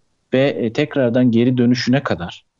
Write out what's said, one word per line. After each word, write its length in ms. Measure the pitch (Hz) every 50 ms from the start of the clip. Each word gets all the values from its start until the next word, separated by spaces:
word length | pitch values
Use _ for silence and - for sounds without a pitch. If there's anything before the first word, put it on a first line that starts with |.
| _ _ _ _ _ _ -
ve, 140 | 131 135 143
e, 240 | - 80 117 113 113
tekrardan 580 | - 151 151 - 143 131 117 113 127 127 127
geri 280 | 113 113 120 131 127 127
dönüşüne 440 | 120 120 123 123 - - 127 143 143
kadar 420 | - 107 82 85 92 - - _ _ _ _